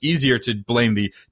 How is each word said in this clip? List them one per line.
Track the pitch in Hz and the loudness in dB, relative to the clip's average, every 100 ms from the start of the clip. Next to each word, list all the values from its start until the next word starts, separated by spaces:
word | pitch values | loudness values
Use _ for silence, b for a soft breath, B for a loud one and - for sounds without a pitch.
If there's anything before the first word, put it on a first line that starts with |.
easier | 147 165 135 120 | -2 0 2 0
to | - | -2
blame | 107 101 120 117 104 | -6 -2 0 2 0
the | 101 - b | -2 -6 b